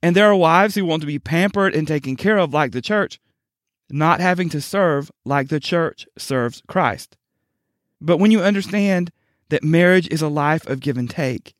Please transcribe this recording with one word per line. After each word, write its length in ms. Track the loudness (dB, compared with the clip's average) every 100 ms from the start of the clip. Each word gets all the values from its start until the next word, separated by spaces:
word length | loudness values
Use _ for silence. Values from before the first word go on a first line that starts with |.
And 100 | 2
there 160 | 4 4
are 60 | 4
wives 400 | 4 4 2 0
who 80 |
want 180 | -2 -2
to 60 | -4
be 120 | -8
pampered 540 | -4 0 0 0 0
and 140 | 0 -2
taken 300 | -4 -4 -4
care 200 | 0 2
of 160 | 0
like 200 | 0 -2
the 80 | -4
church, 360 | -4 -2 -2 -8 _ _ _ _ _ _ _
not 300 | 0 2 2
having 300 | 2 0 -2
to 100 | -4
serve 500 | -6 -2 0 0 -4 _
like 240 | -4 -2 -2
the 140 | -4
church 440 | -2 -2 -2 -6 -20 -18
serves 440 | -6 -2 -2 -6 _
Christ. 480 | -2 -2 -2 -12 _ _ _ _ _ _ _ _ _
But 160 | 0 2
when 140 | 4
you 100 | 4
understand 680 | 2 0 -4 -2 0 0 -2 _ _ _ _
that 140 | -4
marriage 440 | 2 4 4 4 2
is 120 | -2
a 60 | -2
life 380 | 0 0 -2 -2
of 120 | -6
give 180 | -4 -4
and 120 | -4
take 440 | -4 -6 -6 -12 _